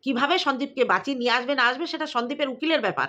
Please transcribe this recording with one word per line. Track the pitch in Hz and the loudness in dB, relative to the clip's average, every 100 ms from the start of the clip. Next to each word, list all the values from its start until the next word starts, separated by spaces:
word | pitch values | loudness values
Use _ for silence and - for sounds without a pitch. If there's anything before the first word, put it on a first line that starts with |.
কিভাবে | - 240 277 359 | -2 0 2 2
সন্দীপকে | 330 269 277 269 233 | 2 0 -2 0 2
বাঁচিয়ে | 180 - 269 | 2 0 -2
নিয়ে | 240 | 2
আসবে | 233 247 277 | 0 0 2
না | |
আসবে, | 240 254 320 | 2 2 -4
সেটা | 330 311 | -6 -4
সন্দীপের | 254 240 294 285 | -4 -4 -2 -4
উকিলের | 247 311 311 | -2 0 0
ব্যাপার | 214 151 | 0 -2